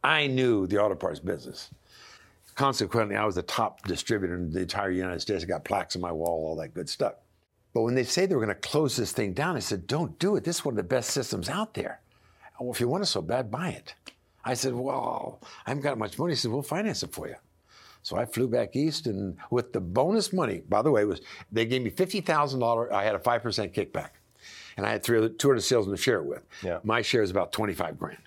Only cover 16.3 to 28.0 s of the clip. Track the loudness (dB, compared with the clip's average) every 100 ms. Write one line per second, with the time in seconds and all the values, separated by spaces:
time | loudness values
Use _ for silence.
16.3 | 0 0 -2 -2 -2 -2 -4 -6 -8 -10
17.3 | -12 _ _ _ -20 -20 -16 -6 -2 -2
18.3 | 0 2 2 0 0 0 0 -4 -2 -4
19.3 | -6 -2 -2 0 -4 -2 2 4 2 2
20.3 | 0 0 -2 2 4 6 6 4 0 -8
21.3 | -18 -4 0 2 2 -2 0 0 0 2
22.3 | 2 2 2 2 2 2 2 2 2 2
23.3 | 2 0 -2 -2 -2 -2 -4 -8 -14 _
24.3 | _ -20 -20 -14 -2 0 0 4 4 4
25.3 | 2 4 4 4 2 2 0 2 2 0
26.3 | -8 -10 -8 -4 -4 0 0 2 2 4
27.3 | 2 0 -2 -2 -2 -4 -4